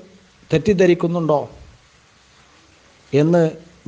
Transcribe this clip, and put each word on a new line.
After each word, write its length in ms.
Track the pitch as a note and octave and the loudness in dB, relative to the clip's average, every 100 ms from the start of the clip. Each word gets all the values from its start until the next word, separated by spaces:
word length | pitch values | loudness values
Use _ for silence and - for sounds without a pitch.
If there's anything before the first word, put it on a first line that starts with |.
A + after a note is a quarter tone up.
| - - _ _ - | -14 -20 _ _ -4
തെറ്റിദ്ധരിക്കുന്നുണ്ടോ 840 | D#3+ F3 F#3 F#3 F3 E3+ F3 D#3+ D3 A#2 - - - _ _ _ _ _ _ _ _ _ _ _ _ - | -4 0 2 2 2 -2 -4 -2 -2 -2 -16 -20 -20 _ _ _ _ _ _ _ _ _ _ _ _ -4
എന്ന് 280 | C3+ D3+ F3 D#3+ D#3 - _ | 0 2 2 0 -4 -20 _